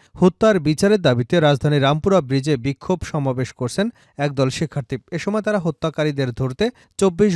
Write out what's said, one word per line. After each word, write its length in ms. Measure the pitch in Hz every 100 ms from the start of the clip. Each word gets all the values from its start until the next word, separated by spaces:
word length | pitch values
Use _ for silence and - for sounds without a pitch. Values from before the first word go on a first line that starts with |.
| _ -
হত্যার 400 | 180 - 220 196
বিচারের 420 | 143 151 196 208
দাবিতে 340 | 156 123 120 175
রাজধানী 400 | 151 143 151 147
রামপুরা 400 | 135 151 196 190
ব্রিজে 340 | 127 135 143 135
বিক্ষোভ 420 | 127 135 - 180 -
সমাবেশ 440 | 156 135 127 123 -
করছেন 280 | 123 - 220 - _ -
একদল 320 | 143 139 135
শিক্ষার্থী। 460 | - 165 147 123 127 -
এ 80 | 165
সময় 240 | - 214 208
তারা 140 | 208
হত্যাকারীদের 720 | 165 147 139 - 151 139 127 117
ধরতে 260 | 131 131 233 - _ -
চব্বিশ 320 | 196 170 208